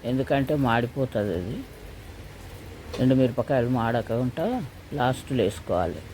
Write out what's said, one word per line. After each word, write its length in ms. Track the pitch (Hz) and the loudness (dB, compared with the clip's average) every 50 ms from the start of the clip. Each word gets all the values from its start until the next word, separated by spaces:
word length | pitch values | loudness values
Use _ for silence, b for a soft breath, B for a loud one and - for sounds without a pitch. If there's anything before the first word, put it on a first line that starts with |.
| - 127 | 0 0
ఎందుకంటే 440 | 127 131 131 - 147 139 135 131 151 147 139 | 0 0 2 4 4 2 4 2 2 2 4
మాడిపోతుంది 680 | 120 113 120 120 117 - 139 135 - - 110 104 104 85 | 4 4 4 2 0 0 -2 -2 0 0 0 0 2 0
అది. 200 | 87 90 101 135 233 269 - - - - - - - - - - - - - - - - - - - - - - - - - - - | 0 -2 -4 -6 -8 -8 -12 -14 -16 -16 -16 -16 -16 -16 -16 -16 -16 -16 -16 -16 -16 -16 -16 -16 -16 -16 -16 -16 -16 -14 -10 -2 2
ఎండుమిరపకాయలు 680 | 127 131 131 131 131 123 117 - 113 - 139 127 120 120 127 | 4 6 6 6 6 4 2 0 0 2 2 2 2 2 2
మాడకుండా 680 | 123 113 113 117 120 113 - 113 120 127 127 123 - 165 220 254 247 165 - - - - - - | 2 2 2 2 0 0 0 0 0 0 -2 -2 -2 -2 -2 -2 -2 -4 -6 -10 -16 -12 -8 -2
లాస్ట్లో 460 | 143 123 127 127 - - - 135 123 101 | 0 2 2 2 0 -4 -2 0 2 2
వేసుకోవాలి. 580 | 98 - - - - 98 87 87 85 82 - - - | 2 0 -2 -4 0 0 2 2 0 -2 -6 -12 -14